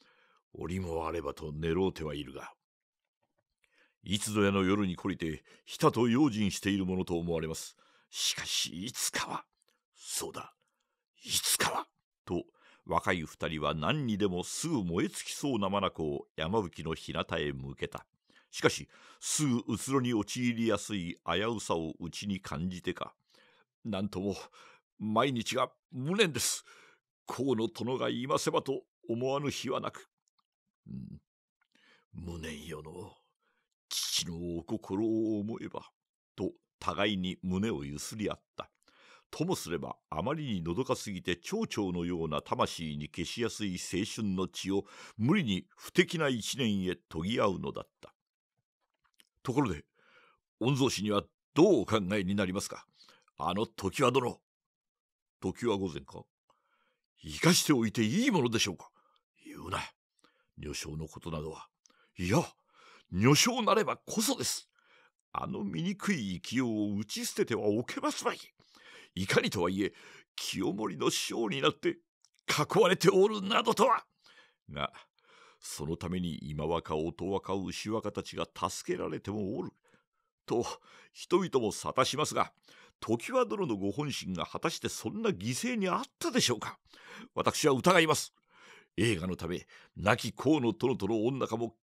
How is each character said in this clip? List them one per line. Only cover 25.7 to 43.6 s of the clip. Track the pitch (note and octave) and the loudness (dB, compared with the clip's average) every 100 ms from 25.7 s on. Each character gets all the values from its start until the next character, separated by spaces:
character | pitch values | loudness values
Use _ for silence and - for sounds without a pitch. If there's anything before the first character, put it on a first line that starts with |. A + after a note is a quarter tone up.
| - _ | -4 _
無 | B2+ C#3 G3 | -8 -2 2
念 | F#3+ | 2
で | B2 | 2
す。 | - - - - - _ _ _ - | -2 -2 -8 -20 -20 _ _ _ -10
河 | - C3+ A2 | -2 2 2
野 | A2+ | 2
殿 | - A2+ B2+ | -2 -4 0
が | A#2+ | 0
い | A#2+ B2+ | -2 0
ま | D#3 | 0
せ | - | 2
ば | D#3+ | 0
と | C#3 C3+ - _ - | 0 -2 -6 _ -4
思 | A#2 C3 | -2 0
わ | C#3 | 0
ぬ | C#3+ | 0
日 | - B2 | -2 -2
は | C#3 | -4
な | G#2+ | -4
く。」 | - - _ _ _ _ _ _ _ - | -8 -16 _ _ _ _ _ _ _ -14
う | |
ん、 | C2 - - - _ _ _ _ _ _ _ _ | -12 -12 -16 -20 _ _ _ _ _ _ _ _
「無 | - E2+ E2+ | -14 -12 -10
念 | D#2+ D2 D#2 | -10 -10 -10
よ | D2+ | -12
の。 | D#2 F2 F#2 - _ _ _ _ _ _ _ | -12 -14 -14 -16 _ _ _ _ _ _ _
父 | - - - - | -4 -2 -2 -2
の | E2 F2 E2+ | -4 -4 -6
お | |
心 | D#2+ A2 - G2 A2 | -4 -6 -2 0 2
を | A2 A2 G#2+ | 2 2 0
思 | G2+ A2+ | -2 -6
え | F#2+ | -8
ば。」 | - - _ _ _ _ - | -10 -12 _ _ _ _ -6
と、 | F#2+ - _ _ | -4 -6 _ _
互 | - E2 G#2+ | -4 2 2
い | G2 | 2
に | F#2 F2+ | -2 -2
胸 | F#2 F#2 A2 | -2 0 2
を | E2 C#2+ | 0 -4
ゆ | D2 | -8
す | - A2 | -8 -6
り | F#2+ | -4
合 | |
っ | - _ - | -6 _ -14
た。 | - _ _ _ - - _ | -14 _ _ _ -20 -20 _
と | - E3+ | -4 -2
も | F3 | -2
す | D#2 | -2
れ | E2 | -4
ば、 | C2+ - _ | -4 -10 _
あ | D2+ | -4
ま | G2+ | -2
り | D#3 C#3+ G2 | -2 -2 -2
に | |
の | E2 | -2
ど | F2 | -2
か | C3 B2+ | 0 -2
す | - | -4
ぎ | F#2 | -6
て、 | F#2 F2 | -4 -4
蝶 | - G3+ A3 | -4 -4 -2
々 | - G2 F2 | -2 -2 0
の | |
よ | F2 F2 E2 | -2 -2 -2
う | |
な | D2 | -4
魂 | - A#2 G#2 - D#2+ D2 | -2 -2 -2 -2 -8 -6
に | D2+ | -8
消 | - | -6
し | E2+ - | -6 -2
や | A2+ | -4
す | - | -2